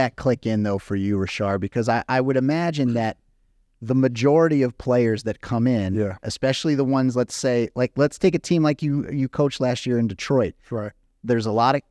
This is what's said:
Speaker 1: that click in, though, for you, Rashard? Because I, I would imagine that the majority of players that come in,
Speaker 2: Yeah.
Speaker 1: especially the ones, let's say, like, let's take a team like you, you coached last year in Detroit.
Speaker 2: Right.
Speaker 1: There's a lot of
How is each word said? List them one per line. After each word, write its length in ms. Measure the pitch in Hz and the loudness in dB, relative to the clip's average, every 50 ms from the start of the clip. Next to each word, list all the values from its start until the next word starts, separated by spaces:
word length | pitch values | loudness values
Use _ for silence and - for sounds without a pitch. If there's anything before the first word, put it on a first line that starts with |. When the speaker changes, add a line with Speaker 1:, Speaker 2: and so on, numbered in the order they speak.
| 131 | 2
Speaker 1:
that 140 | 120 - | 0 -2
click 280 | - - 131 120 - - | -2 0 0 0 0 0
in, 200 | 117 110 107 104 | -2 0 0 0
though, 140 | 104 98 98 | 0 -2 -2
for 160 | - - 101 | -4 -4 -4
you, 200 | 98 98 101 104 | -2 0 0 0
Rashard? 440 | 98 95 - - - 107 98 98 98 | 0 -2 -2 -4 -4 -2 -2 -2 -2
Because 280 | 95 98 - 123 113 120 | -4 -4 -2 -2 0 0
I, 140 | 113 117 - - | 0 0 0 0
I 120 | 127 131 | 0 0
would 160 | 127 135 135 | 0 0 0
imagine 580 | 131 131 135 151 165 170 170 156 147 135 123 117 | 0 2 0 0 0 0 -2 -2 0 0 0 0
that 240 | 117 113 110 110 - _ _ _ _ _ _ _ _ _ _ _ _ | 0 -2 -2 -4 -6 _ _ _ _ _ _ _ _ _ _ _ _
the 140 | 117 113 127 | -4 -2 2
majority 680 | 131 131 127 120 113 123 143 147 165 165 165 151 143 131 | 2 2 2 2 2 2 4 4 4 4 4 4 2 0
of 140 | 123 - - | 0 -2 -4
players 440 | - 131 123 123 120 113 110 104 - | -2 0 2 2 2 2 0 -2 -2
that 180 | 110 104 - | -6 -6 -8
come 280 | - - 120 117 117 127 | -6 -4 -2 0 2 2
in, 260 | 123 110 98 92 95 | 2 0 0 0 -2
Speaker 2:
Yeah. 220 | 107 107 98 92 - - | -2 -2 -2 -4 -8 -10
Speaker 1:
especially 500 | 110 - - - 131 131 - - 160 147 | -10 -6 -2 -2 -2 -2 0 -2 0 0
the 100 | 135 139 | 0 0
ones, 300 | 131 135 135 131 131 120 | 0 0 0 0 0 0
let's 200 | 123 123 - - | 0 -2 -2 -4
say, 320 | - - 131 123 120 117 - - | -4 -2 0 0 0 0 -2 -2
like, 160 | 120 127 123 - | -2 -4 -2 0
let's 220 | 135 143 147 - - | 0 0 0 0 2
take 160 | - 190 160 | 2 2 2
a 60 | 156 | 0
team 240 | - - 175 170 156 | 0 0 2 2 2
like 180 | 151 151 - - | 2 0 0 -2
you, 260 | 147 143 147 - - | -2 -2 -2 -2 -4
you 180 | 143 143 131 127 | -4 -4 -4 -2
coached 320 | - - 147 143 - - | 0 0 0 0 0 -2
last 260 | 131 127 127 - - | -2 -2 -2 -2 -2
year 120 | 127 123 117 | -2 0 0
in 80 | 117 110 | 0 -2
Detroit. 460 | 98 - - - 147 131 110 85 - _ _ - | -2 -6 -4 0 0 2 0 0 -4 _ _ -10
Speaker 2:
Right. 200 | 123 113 104 104 - _ _ _ _ _ - | -8 -8 -8 -8 -12 _ _ _ _ _ -2
Speaker 1:
There's 240 | 113 123 117 107 | 0 0 0 0
a 60 | 110 104 | 0 0
lot 240 | 113 117 127 139 | 2 2 2 2
of 60 | 143 - _ | 0 -2 _